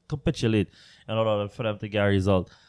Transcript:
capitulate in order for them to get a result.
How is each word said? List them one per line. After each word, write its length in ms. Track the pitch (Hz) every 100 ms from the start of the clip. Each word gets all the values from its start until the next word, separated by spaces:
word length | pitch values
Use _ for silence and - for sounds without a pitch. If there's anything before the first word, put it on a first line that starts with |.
| -
capitulate 600 | 147 - - 117 110 90 - - - -
in 60 |
order 340 | 110 110 104 101
for 140 | -
them 160 | 113 104
to 100 | 107
get 160 | 104
a 40 | 101
result. 420 | 98 95 95 87 -